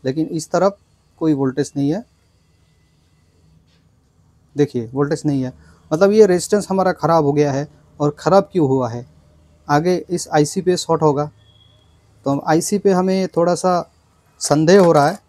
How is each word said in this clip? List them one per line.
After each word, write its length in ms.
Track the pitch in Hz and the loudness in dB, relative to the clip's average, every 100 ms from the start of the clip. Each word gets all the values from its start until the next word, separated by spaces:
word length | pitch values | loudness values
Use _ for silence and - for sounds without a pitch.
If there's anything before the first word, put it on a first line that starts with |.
लेकिन 220 | 131 143 156 | -6 -6 -6
इस 220 | 170 - | -8 -6
तरफ 280 | 175 190 196 _ _ _ _ | -2 -2 -4 _ _ _ _
कोई 120 | 160 | -2
वोल्टेज 380 | 143 135 131 139 143 | 0 -2 -4 -6 -4
नहीं 140 | 139 | -4
है। 140 | 180 247 _ _ _ _ _ _ _ _ _ _ _ _ _ _ _ _ _ _ _ _ _ _ _ _ 139 | -4 -8 _ _ _ _ _ _ _ _ _ _ _ _ _ _ _ _ _ _ _ _ _ _ _ _ -2
देखिए, 300 | 143 123 113 | -2 -2 -6
वोल्टेज 340 | 131 147 156 151 | -4 -4 -2 -2
नहीं 160 | 139 | -2
है, 100 | 127 - - _ _ | -4 -10 -20 _ _
मतलब 220 | 156 196 | 0 2
ये 140 | 214 208 | 6 4
resistance 420 | 180 - 156 143 | 4 0 -4 -2
हमारा 220 | 190 185 | -2 -2
ख़राब 300 | 175 151 165 | -2 0 2
हो 80 | 147 | 2
गया 200 | 147 147 | 0 0
है। 140 | 135 147 _ _ - | -2 -6 _ _ -4
और 140 | 147 147 | -4 -2
ख़राब 300 | 156 190 196 | 2 2 2
क्यों 160 | 185 139 | -2 0
हुआ 200 | 131 120 | 0 -2
है? 160 | 120 120 _ _ _ _ _ - | -8 -14 _ _ _ _ _ 0
आगे 280 | 147 170 180 - | 0 2 -2 -4
इस 180 | 170 - | -8 -2
आईसी 300 | 156 151 196 | 0 0 -2
पे 160 | 175 180 | -2 -2
short 240 | - 160 | -2 0
होगा, 280 | 156 139 147 _ _ _ _ _ _ _ _ _ 139 | 2 0 -6 _ _ _ _ _ _ _ _ _ -6
तो 40 | |
हम 100 | 139 - | -4 -2
आईसी 320 | 160 160 202 | -2 -2 -2
पे 140 | 196 | 0
हमें 360 | 180 185 190 185 | 0 0 -2 -2
थोड़ा 260 | - 170 175 | -2 0 0
सा 340 | 185 175 - _ _ _ _ _ | -2 -2 -6 _ _ _ _ _
संदेह 400 | - 143 156 202 | -2 2 4 6
हो 120 | 175 | 6
रहा 160 | 151 143 | 4 2
है। 100 | 202 | -2